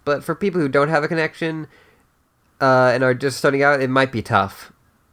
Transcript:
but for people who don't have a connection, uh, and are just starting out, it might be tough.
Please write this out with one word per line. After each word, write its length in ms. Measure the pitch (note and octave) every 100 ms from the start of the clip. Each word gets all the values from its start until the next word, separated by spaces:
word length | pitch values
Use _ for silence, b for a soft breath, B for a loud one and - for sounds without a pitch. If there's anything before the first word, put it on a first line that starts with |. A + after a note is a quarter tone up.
| -
but 180 | C#3+
for 100 | C3+ D#3
people 260 | G3 F3+
who 80 | C#3+
don't 180 | C#3+ D3+
have 160 | D#3+
a 60 | D3+
connection, 580 | E3 D#3+ - E3 D#3+ D3+ b b b b _ _ _ _ _
uh, 300 | C3+ C3 B2+
and 100 | B2
are 100 | C3
just 260 | B2 C#3 B2+
starting 220 | D3 C#3
out, 200 | C#3+ C#3+
it 80 | C3
might 200 | C3 C3
be 120 | A2+
tough. 500 | - G#2+ G2 - - _ _ _ _